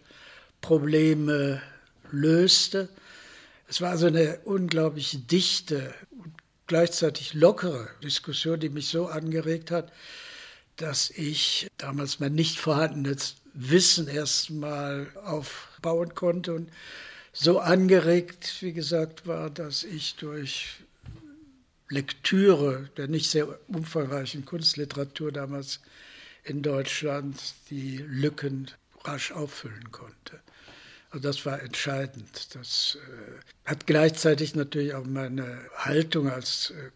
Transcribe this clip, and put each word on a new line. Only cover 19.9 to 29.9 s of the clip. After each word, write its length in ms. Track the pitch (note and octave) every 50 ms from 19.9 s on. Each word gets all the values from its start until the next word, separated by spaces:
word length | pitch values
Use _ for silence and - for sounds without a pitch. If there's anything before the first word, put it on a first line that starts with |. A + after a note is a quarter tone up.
| E3 D3+ - - -
durch 640 | - D#3 D3+ D3+ D3+ C#3 C3 - - - - - - - _ _ _ - - - D#4+ D#4 D4 C#4+ D#4 D#4 C#4 _ _ _ _ _ _ _ -
Lektüre 1000 | C#3 C#3 C#3 - - _ - - F#3+ F#3+ G3+ G3 F3 C#3+ C#3+ C#3 C3 C3 C#3 - -
der 100 | - C#3
nicht 220 | C#3 D#3+ D3+ D#3 -
sehr 300 | - D3+ D3 C#3 - - _ -
umfangreichen 760 | G3 D#3+ D#3+ D#3+ - D#3+ C#3 C3 C#3+ C#3 C3 B2 - C#3+ C3+
Kunstliteratur 840 | - F3 E3 D#3+ - - D3 D3 C#3 - C#3+ C#3+ C#3 - - D#3 D3+
damals 500 | C#3 C#3+ C#3 C3+ C#3+ C#3 C3+ C#3 - - _ _ - - - - - - - - - _ -
in 180 | - C#3 D3
Deutschland 800 | C#3+ D3+ C3+ C3+ C3+ - - - D3+ D3 C#3 C#3+ C#3 C#3 C#3 - - - - - _ -
die 280 | D3 C#3 C3+ C3+ C3
Lücken 760 | C3 D3 D3 C3 C3+ C#3+ D3+ D3 - C#3+ C#3 C3+ C3 C3+ - - _ _ _ _ _ -
rasch 280 | D3+ C#3 C3+ - -
auffüllen 600 | - E3 D3 - - - - A2+ G#2+ G#2+ A#2 A2